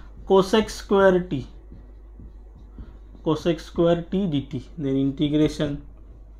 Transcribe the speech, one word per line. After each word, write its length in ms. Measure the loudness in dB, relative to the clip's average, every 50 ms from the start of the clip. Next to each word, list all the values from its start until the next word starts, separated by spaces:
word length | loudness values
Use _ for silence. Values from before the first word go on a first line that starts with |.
| -18 -18 -18 -18 -2 2
cosec 400 | 4 4 4 4 2 2 2 0
square 500 | -6 -12 -4 0 2 6 6 6 6 4 0 -2
t, 100 | -6 -8 -8 -10 -16 -20 -20 -20 -20 -20 -20 -20 -20 -20 -20 -20 -20 -20 -20 -18 -18 -20 -20 -20 -20 -20 -20 -20 -18 -18 -18 -18 -18 -20 -20 -20 -20 -8 -2 -2
cosec 300 | -2 0 0 -2 -2 -2
square 400 | -4 -8 -2 2 4 4 4 2 0 -4
t 140 | -2 -2 -2 0
डी 140 | -2 -2 -4 -4
टी। 80 | -8 -10 -10 -10 -10 -6
Then 220 | -4 0 0 2
integration, 720 | 0 0 0 0 -2 0 2 2 2 2 2 -2 -4 -4 -4 -8 -10 -16 -20 -20 -20 -20 -20 -20 -20 -20 -20